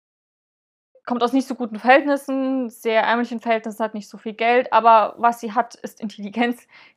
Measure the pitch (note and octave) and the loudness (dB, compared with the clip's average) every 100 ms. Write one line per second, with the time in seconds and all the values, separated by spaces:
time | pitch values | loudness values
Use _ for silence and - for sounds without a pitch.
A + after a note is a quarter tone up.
0 | _ _ _ _ _ _ _ _ _ _ | _ _ _ _ _ _ _ _ _ _
1 | - A#3+ A#3 C4 B3+ A#3+ A#3 G#3+ A#3+ C4+ | -8 -4 0 -2 -4 -6 -8 -2 4 4
2 | C#4+ C#4+ C#4 C4+ C4 C4+ B3 - A#3 A3 | 4 -2 -4 -6 -4 -4 -6 -6 -2 0
3 | A3 A#3 A#3+ A3+ A#3+ A3+ A3 G#3 A3 G#3+ | 0 0 -2 -6 -4 -4 -4 -6 -6 -8
4 | G3+ G#3 A#3 G#3+ A#3 A#3+ B3 - A3+ A3+ | -14 -14 -14 -4 2 2 2 4 6 6
5 | G#3 - A#3 A#3 A#3 G#3 A#3+ - G#3+ - | 4 0 0 0 -4 -4 -4 -8 -16 -12
6 | A3 - G3+ G#3 A#3+ B3 _ - - | -14 -12 -10 -4 -4 -4 _ -20 -20